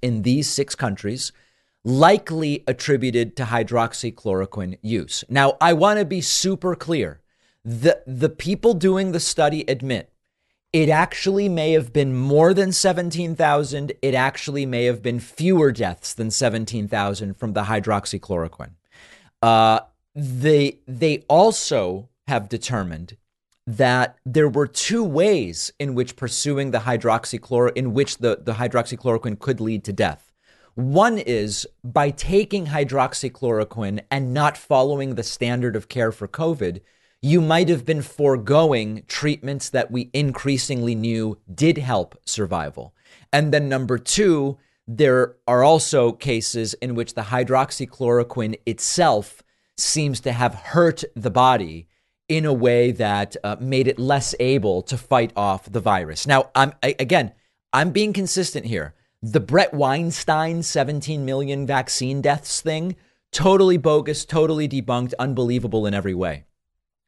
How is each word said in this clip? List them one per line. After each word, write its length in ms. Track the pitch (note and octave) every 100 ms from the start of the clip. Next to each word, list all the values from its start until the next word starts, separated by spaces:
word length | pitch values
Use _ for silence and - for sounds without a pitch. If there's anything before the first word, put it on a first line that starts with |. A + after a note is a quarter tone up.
in 200 | B2 A2+
these 260 | G#2 C3+ C#3+
six 260 | - C#3
countries, 580 | - A#2+ G2 G#2 B2 - - _ _ _ _
likely 800 | A2 C3 D#3+ G#3+ - D#3+ D#3 C#3+ -
attributed 680 | B2+ - C#3 B2+ A#2 A#2 -
to 80 |
hydroxychloroquine 1300 | A#2+ A#2 G#2+ A#2+ A#2 - A#2+ A2 G#2+ F#2+ F#2+ - F#2 F#2
use. 440 | G#2+ A2+ D2+ - -
Now, 280 | C3 C#3 -
I 120 | E3
want 260 | E3 F#3+ G#3
to 60 |
be 160 | F3+ F#3
super 540 | - - F3+ F#3+ F3+
clear. 460 | E3 - E3 F#2 D2 _ _ _ _
The, 380 | A2+ A#2 D3 F3 -
the 240 | C3 D3+
people 440 | - E3 G3+ A#3
doing 380 | F#3+ F#3+ F#3+ F#3+
the 80 | E3
study 440 | - - D3+ D#3 -
admit 440 | C3 C3+ A2+ - _ _ _ _ _ _
it 160 | E3 D#3
actually 600 | D#3 F3+ - F#3+ G3 G3+
may 240 | E3+ D#3
have 200 | D#3+ A#2+
been 220 | D3 C#3 B2+
more 380 | C3+ D3 E3
than 160 | F#3+ F#3+
seventeen 640 | F3+ F#3+ F3 F3 E3 F3
thousand. 580 | E3 D#3+ D3 C#3+ C#3 C#3+ -
It 120 | C3+
actually 520 | B2+ C3 - - C#3+ C3+
may 180 | B2
have 180 | B2 A#2
been 160 | A2 A#2+
fewer 540 | - - E3 F#3 D3
deaths 420 | A#2+ G#2 F2 -
than 160 | - A2
seventeen 560 | G#2 B2+ A2 A2 A#2 G#2
thousand 480 | A2 G2+ G2+ G#2
from 200 | G2 A#2
the 100 | G#2
hydroxychloroquine. 1080 | G2+ A2 G2+ G#2 - G2 - F2+ E2 - B1 - _ _ - - _ -
Uh, 380 | A2+ A2+ A2 A2 - _ _ D3
they, 640 | C#3 B2+ C#3+ D3+ C#3+ - -
they 320 | B2 D#3+ C#3+ -
also 800 | D3+ G#3+ - - C3+ F#2 F#2 A2+ _ -
have 200 | B2+ G2+
determined 680 | A2+ - A#2 F#2 D#2+ F2 - _ _ _ _ -
that 500 | A2 C3 B2+ B2 -
there 240 | - B2+ D3
were 180 | B2+ D3
two 360 | - - A3+
ways 720 | G#3+ D3 G3 F#3+ G2 E2 - -
in 160 | C#3+
which 220 | B2 B2 -
pursuing 540 | B2 - C#3+ C#3 C#3
the 80 | A#2+
hydroxychlor-, 920 | A2+ A#2+ A#2 A2+ - A2+ - B2 B2
in 180 | - C3
which 260 | A2+ C#3 -
the, 200 | A#2 G#2+
the 140 | -
hydroxychloroquine 840 | G#2+ A#2+ A#2+ A2+ A#2+ B2+ A2+ A#2+ G#2
could 220 | - A#2
lead 220 | A2 A2
to 80 | -
death. 400 | G2 G2+ D2 _ _ _ _ _
One 440 | - B2+ D3+ A3 A3
is 480 | - A#2 G#2 G#2 - _
by 280 | B2 B2 D3
taking 560 | C#3+ - F#3+ G#3 G3+ D#3+
hydroxychloroquine 1300 | D3+ C#3 C3+ B2+ - C3 - B2 A2 G#2+ A2+ G#2 G#2 -
and 220 | C#3 C3
not 240 | C3 D3+ C#3
following 580 | - C#3 C3+ C#3+ C3+
the 80 | A2+
standard 540 | A2 - A#2+ B2 B2 G#2+
of 120 | -
care 240 | B2+ A2+
for 160 | A2 G2+
covid, 520 | - D#3+ D#3 F#2+ E2+ - _ _ _
you 200 | C#3 E3+
might 280 | D#3+ E3 F3
have 160 | E3
been 180 | B2 D#3
foregoing 1000 | C#3 - C#3+ C3 G#2 D3 D#3+ B2+ G#2+ A2 -
treatments 600 | - D3+ D3 C3 C#3 -
that 200 | C3 -
we 200 | B2 A#2+
increasingly 800 | C#3 C#3+ C3 C#3 C3+ - C3 A#2
knew 440 | A#2 A2+ A2+ A2 G#2+ -
did 260 | F2 D#3 E3+
help 380 | B2+ A2 F2 -
survival. 680 | - - G2 F2+ D2+ C#2+ C2+ _ _ _ -
And 200 | C#3+ D3+
then 160 | D3 C#3+
number 300 | C3+ B2+ B2
two, 600 | - - G#3 D#3+ C#3 C#3 _ _ -
there 500 | A2+ D3 B2+ B2 - -
are 160 | B2
also 480 | C3+ D#3+ D3+ C#3+ A#2+
cases 640 | A2+ C#3 A#2 A2+ A#2+ A2
in 200 | - B2+
which 200 | A#2 A#2
the 80 | -
hydroxychloroquine 1400 | G2+ B2 B2+ C3 C3+ - B2+ - B2 A#2+ A#2+ - A2 A2 -
itself 760 | A2 - - E3 A2 G#2 - _ _ _ -
seems 420 | - D#3 D3 B2+
to 100 | -
have 240 | A#2+ B2
hurt 480 | G#2 - E3 E3+ D#3+ - -
the 140 | G#2+
body 580 | G2 B2+ C3 F2 D#2+ E2+ _ _ _ -
in 160 | D#3+
a 80 | D#3
way 400 | C3 B2 A#2+ B2
that, 440 | G#2+ G#2+ G2+ G2+ -
uh, 140 | G#2 G#2+
made 300 | B2+ C3 B2+
it 100 | C3
less 360 | B2+ C#3 A#2+ -
able 440 | B2 C3+ G#2 F#2
to 140 | - B2
fight 360 | - C3 A#2
off 360 | - G2+ F#2+ -
the 80 | G#2+
virus. 460 | G2+ F#2+ D#2+ D#2 -
Now, 240 | C3+ C3+
I'm, 180 | - C3+ -
I, 120 | C3 C#3+
again, 340 | C3 F3+ A2+ - _ _ _
I'm 180 | B2+ D#3+
being 220 | F#3 G#3+
consistent 540 | G3+ F#3+ F#3+ F3 D3 A#2
here. 280 | G#2+ D2 - _ _
The 200 | A2+ A2
Brett 320 | G2 D#3+ -
Weinstein 920 | D3 C#3 C#3 E3+ - - D#3 D#3+ E3+
seventeen 640 | D#3+ D#3 C#3 D3 C#3+ D3+
million 420 | C3+ C3+ C#3 C#3 C3+
vaccine 540 | C3+ B2 - B2+ C#3
deaths 400 | C#3 C#3+ - -
thing, 340 | D#3+ D#3 E3+ F3+ _ _ _
totally 460 | - F3+ F#3+ F#3+ F3+
bogus, 460 | D#3 D3+ D3 D3+
totally 440 | - D#3+ D#3 D#3 D3+
debunked, 460 | C3+ A2+ B2 B2 -
unbelievable 680 | C3+ B2+ A#2+ B2 A#2+ A2 G#2+
in 80 |
every 200 | G2+ G2
way. 300 | F2+ F#2 D2 - _ _ _ _ _